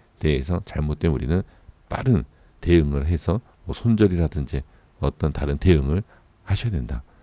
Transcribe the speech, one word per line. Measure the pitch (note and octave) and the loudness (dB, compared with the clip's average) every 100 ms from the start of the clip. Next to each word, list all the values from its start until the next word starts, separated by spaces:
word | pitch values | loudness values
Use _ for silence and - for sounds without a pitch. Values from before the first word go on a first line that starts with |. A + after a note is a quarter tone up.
| _ - | _ -4
대해서 | D#2 C2+ C#2+ F2 - | 0 0 -2 -4 -4
잘못된 | - D2+ D2+ E2 | -4 -4 0 0
우리는 | C2 B1 F2+ - - - - - | 0 0 -2 -2 -12 -20 -20 -10
빠른 | - C3 G2 A1+ _ _ _ | -4 2 2 0 _ _ _
대응을 | F2 E2+ D2 C#2 D2 | 2 4 4 0 0
해서 | E2+ - G#2 - _ - | -2 0 -2 -4 _ -12
뭐 | |
손절이라든지 | - A2 A2 A2 F2 D#2+ - C#2 C#2 - _ _ - | -4 0 4 4 2 0 -2 -6 -6 -8 _ _ -6
어떤 | C#2 - D#2 | -4 -2 -2
다른 | - D2 D2 | -2 -2 0
대응을 | F#2 D#2 C2+ F2 - - _ _ | 4 4 4 -2 -4 -14 _ _
하셔야 | - G2 A#2+ | -4 -4 -2
된다. | F2 A#1 B1 - _ | -4 -6 -8 -12 _